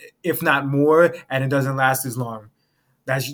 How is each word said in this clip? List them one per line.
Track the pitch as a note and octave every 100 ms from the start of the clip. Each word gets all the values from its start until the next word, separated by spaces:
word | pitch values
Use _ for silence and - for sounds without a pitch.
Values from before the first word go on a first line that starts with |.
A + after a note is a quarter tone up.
| - _
if | F3 D#3
not | E3 C#3+ C#3
more, | C#3 D3 D#3+ E3+ E3+ -
and | C3
it | C3+
doesn't | C#3+ C3+ C3+
last | C3 C3
as | C3+ A#2+
long. | A#2+ A2+ G#2+ _ _ _ _ _ -
That's, | C3+ B2